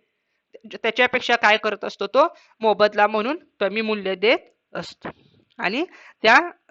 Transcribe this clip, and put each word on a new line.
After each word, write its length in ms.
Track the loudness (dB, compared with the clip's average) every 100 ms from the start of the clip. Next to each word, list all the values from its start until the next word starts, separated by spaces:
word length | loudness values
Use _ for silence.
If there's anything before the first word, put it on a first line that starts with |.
| _ _ _ _ _ -20 -20
त्याच्यापेक्षा 720 | -8 -4 0 0 0 -2 0
काय 220 | 2 2
करत 260 | 0 -6
असतो, 240 | -8 -8 -4
तो 200 | 0 0 -2 _ _
मोबदला 480 | -2 2 2 2 0
म्हणून 320 | 0 -4 -6 _ -6
कमी 220 | -6 -4
मूल्य 340 | -4 -4 -6 -2
देत 220 | 0 0 -4 _ _
असतो. 360 | -14 -14 -14 -16 -16 _ _ _ -8
आणि 280 | -6 -4 -6 -10 -20 _
त्या, 180 | 4 4 4 -6 _